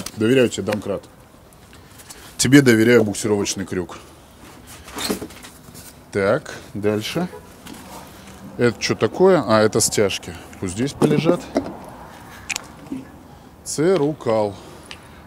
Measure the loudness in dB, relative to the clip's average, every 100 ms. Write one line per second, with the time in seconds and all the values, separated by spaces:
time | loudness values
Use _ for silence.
0 | -12 -2 2 4 2 0 -4 -4 -4 -8
1 | -10 -20 -20 -20 -20 -20 -20 -20 -20 -20
2 | -20 -20 -20 -4 6 8 8 6 8 6
3 | 4 -2 -2 0 0 -6 -6 -6 -6 -12
4 | -20 -20 -20 -20 -20 -20 -20 -20 -16 -10
5 | -8 -8 -10 -16 -20 -20 -20 -20 -20 -20
6 | -8 -2 2 0 -2 -16 -14 -4 -2 -2
7 | -2 -4 -6 -8 -20 -20 -20 -20 -18 -18
8 | -18 -20 -20 -20 -16 0 0 0 -4 0
9 | -2 4 4 4 4 4 4 2 0 2
10 | 0 0 -10 -16 -16 -10 -8 -4 -4 0
11 | 2 2 2 0 0 -6 -6 -12 -16 -18
12 | -20 -20 -20 -20 -12 -12 -12 -20 -12 -12
13 | -12 -20 -20 -20 -20 -20 -10 -2 0 2
14 | 0 -2 -2 0 0 -4 -18 -20 -20 -20
15 | -20 -20